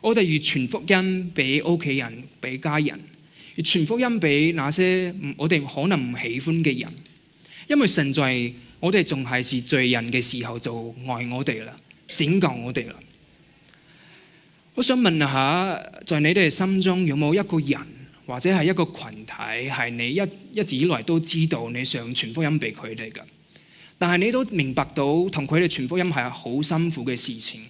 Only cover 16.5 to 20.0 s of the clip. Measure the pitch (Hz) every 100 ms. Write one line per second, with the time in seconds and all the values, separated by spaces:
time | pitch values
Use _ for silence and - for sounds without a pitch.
16.5 | 143 185 190 185 185 175 143 151 185 196
17.5 | 165 139 143 - - - - - 123 180
18.5 | 190 156 180 165 - 113 107 107 - 110
19.5 | 113 131 139 120 117